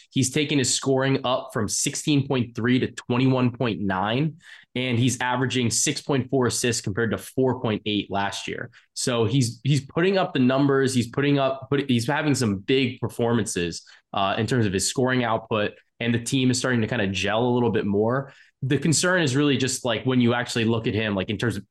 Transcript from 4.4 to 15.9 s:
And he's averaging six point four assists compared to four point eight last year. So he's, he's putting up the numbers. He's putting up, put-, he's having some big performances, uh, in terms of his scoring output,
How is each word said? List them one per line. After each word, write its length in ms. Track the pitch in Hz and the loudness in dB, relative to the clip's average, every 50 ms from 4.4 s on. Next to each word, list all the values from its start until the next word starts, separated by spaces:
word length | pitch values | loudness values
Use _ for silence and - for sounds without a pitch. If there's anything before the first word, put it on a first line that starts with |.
| - - - - - _ - | -16 -20 -20 -20 -20 _ -6
And 220 | 123 127 127 123 | -4 -2 0 0
he's 220 | 117 127 131 - - | 2 2 2 0 0
averaging 500 | 127 123 123 127 131 123 - 127 120 110 | -2 -2 0 0 -2 0 0 0 0 0
six 320 | - - - 160 147 - | 0 0 0 0 -2 -4
point 280 | - - 143 131 113 - | -2 -2 -2 -2 0 0
four 180 | 139 135 123 | 0 2 2
assists 340 | 117 - - - 123 113 - | 2 0 0 0 -2 -2 -2
compared 300 | - 107 98 113 117 107 | -4 -4 -2 -2 -2 -2
to 60 | 98 | -2
four 420 | 95 - - - 131 131 127 117 127 | -4 -6 -6 -2 0 0 0 0 0
point 200 | - 113 107 98 - | -2 -2 -2 -2 -2
eight 240 | 110 104 101 - - | -2 -2 -2 -2 -2
last 380 | 95 98 101 98 - - - | -4 -4 -4 -4 -6 -8 -8
year. 220 | - - - - 113 - - _ _ _ | -10 -10 -10 -12 -14 -16 -20 _ _ _
So 320 | - - 135 123 117 113 | -6 -4 -2 0 0 2
he's, 340 | 101 120 143 123 113 120 - - | 2 2 2 2 2 -2 -2 0
he's 220 | 135 151 135 - | 0 0 0 -2
putting 320 | - - - 175 190 202 | -2 -2 0 0 2 2
up 160 | 185 175 - - | 2 0 0 0
the 60 | 143 | 2
numbers. 540 | 127 123 131 139 143 139 139 135 135 127 113 | 2 4 4 4 4 4 4 2 2 2 2
He's 160 | 123 113 117 | 0 -2 0
putting 300 | - 143 139 143 143 139 | -2 0 2 2 4 4
up, 280 | 135 131 135 - 123 - | 2 0 -2 -4 -4 -2
put-, 200 | 143 139 143 139 | -2 0 2 2
he's 180 | 123 117 113 | 0 0 2
having 280 | 143 143 151 156 151 135 | 0 0 0 2 0 2
some 220 | 120 127 107 98 95 | 2 2 0 0 -2
big 400 | 101 - 135 135 135 117 113 - | 0 2 2 2 2 0 -2 -6
performances, 840 | - 104 - - 117 117 120 120 101 - - 92 87 85 82 - - - - - _ _ - | -8 -8 -4 -2 0 2 2 2 0 -2 -2 -4 -4 -4 -6 -8 -14 -18 -20 -20 _ _ -4
uh, 220 | 104 98 98 101 | -2 0 0 0
in 100 | 110 113 | 0 0
terms 180 | 113 139 123 110 | 0 2 2 2
of 80 | 101 90 | 2 0
his 140 | 92 - - | 0 -2 -2
scoring 340 | - 131 123 127 127 127 120 | 0 0 0 2 2 0 0
output, 480 | 113 110 110 - - 113 107 104 - - - _ _ | 0 0 -2 -2 -2 -2 -2 -2 -2 -4 -10 _ _